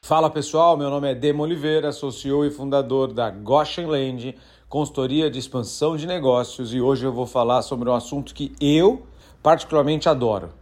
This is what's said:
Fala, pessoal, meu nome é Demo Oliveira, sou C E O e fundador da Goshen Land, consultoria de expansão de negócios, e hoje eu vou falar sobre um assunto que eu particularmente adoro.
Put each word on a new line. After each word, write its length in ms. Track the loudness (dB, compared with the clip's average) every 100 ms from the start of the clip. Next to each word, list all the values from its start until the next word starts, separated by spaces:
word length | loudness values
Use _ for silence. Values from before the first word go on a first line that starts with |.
| 2
Fala, 220 | 2 2
pessoal, 480 | 0 -2 4 6 4
meu 120 | 0
nome 220 | -2 -2
é 20 |
Demo 300 | 0 0 0
Oliveira, 480 | -2 -2 0 0 0
sou 220 | -4 -8
C 160 | -6 -2
E 20 |
O 140 | 0 0
e 40 |
fundador 640 | -2 -2 0 0 0 0
da 180 | -2 -4
Goshen 580 | -4 2 2 2 -4 -4
Land, 500 | -2 -2 -6 -10 -14 -20 _ _
consultoria 600 | -4 -4 -2 0 0 0
de 80 | -2
expansão 600 | -6 -6 -6 -2 -2 -2
de 100 | -4
negócios, 680 | -2 2 2 0 -8 -6
e 60 | 0
hoje 260 | 2 2 -2
eu 60 |
vou 140 | -4 -4
falar 360 | 0 2 2
sobre 280 | 0 -4 0
um 40 |
assunto 400 | -2 -2 -10 -10
que 200 | -10 -10 -2
eu 420 | 2 6 4 2 -10 -20 -20 -2
particularmente 640 | 4 4 4 0 2 2 2
adoro. 440 | 2 0 -2 -6 -18